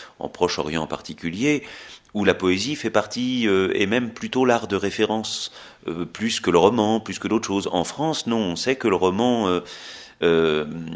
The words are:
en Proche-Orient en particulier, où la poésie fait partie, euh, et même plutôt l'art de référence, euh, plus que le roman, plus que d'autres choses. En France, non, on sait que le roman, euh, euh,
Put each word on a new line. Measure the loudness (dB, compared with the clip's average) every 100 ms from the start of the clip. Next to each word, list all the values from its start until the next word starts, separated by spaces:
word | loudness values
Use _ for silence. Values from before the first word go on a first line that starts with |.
| -18 -12
en | -8
Proche-Orient | 0 0 0 -2 -2
en | -4
particulier, | -8 -10 -8 -8 -2 0 0 -4 -18 -18 -20 _
où | 0
la | 2 4
poésie | 4 2 0 -4
fait | 0
partie, | 0 -2 -4 -2 0 2
euh, | 4 2
et | 2 2
même | 0 -2
plutôt | -8 -4 2 4
l'art | 2 2
de | -2
référence, | -2 0 0 0 -4 -8 -10 -14 -20 -12 -8
euh, | -6 -6
plus | -4 -4 -2
que | 2
le | 6
roman, | 6 6 2 2
plus | -2 -6
que | 0
d'autres | 0 0
choses. | -2 0
En | -2
France, | -2 -2 -2 -2 -2
non, | 0
on | 0 -2
sait | -2 0
que | 2
le | 4
roman, | 2 4 2 2 2
euh, | 0 -2 -16 -16 -18 -16 0
euh, | 2 4 4 2 -2 -8 -10